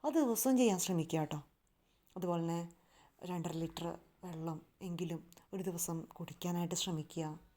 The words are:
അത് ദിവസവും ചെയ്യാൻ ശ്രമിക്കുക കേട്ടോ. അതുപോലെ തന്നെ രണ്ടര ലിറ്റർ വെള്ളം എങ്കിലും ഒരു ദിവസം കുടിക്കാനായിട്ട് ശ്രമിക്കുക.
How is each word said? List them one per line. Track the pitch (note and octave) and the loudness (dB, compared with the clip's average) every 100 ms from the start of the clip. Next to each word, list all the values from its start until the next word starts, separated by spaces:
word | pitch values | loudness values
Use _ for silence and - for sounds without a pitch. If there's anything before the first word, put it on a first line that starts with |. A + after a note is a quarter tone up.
അത് | C#4+ | 2
ദിവസവും | D#4 C4+ A3+ C4 B3+ | 4 4 4 4 6
ചെയ്യാൻ | A#3+ F#3+ | 6 4
ശ്രമിക്കുക | - F3+ D#3+ D#3+ | 2 2 2 0
കേട്ടോ. | D3+ D3+ - _ _ _ _ _ _ - | 0 -4 -8 _ _ _ _ _ _ -6
അതുപോലെ | F3+ E3+ | 0 0
തന്നെ | E3 E3+ E3+ E3+ _ - - _ | 2 -2 -4 -12 _ -20 -20 _
രണ്ടര | F3+ F3+ E3 | -6 -4 -2
ലിറ്റർ | E3 E3 E3 E3+ - - _ | -2 -4 -2 -6 -6 -12 _
വെള്ളം | F3+ E3 D#3+ D#3+ - _ | -10 -6 -4 -6 -8 _
എങ്കിലും | F#3 E3+ F3 E3 - - - | -8 -4 -4 -4 -8 -20 -10
ഒരു | G3 | -4
ദിവസം | F#3 E3+ - E3 | -4 -2 -2 -4
കുടിക്കാനായിട്ട് | - - E3+ - F3 F3 E3+ | -6 -12 -12 -6 -2 0 0
ശ്രമിക്കുക. | F3 - D#3+ D3+ - D#3 D#3 - | -2 -2 -2 -4 -6 -6 -6 -16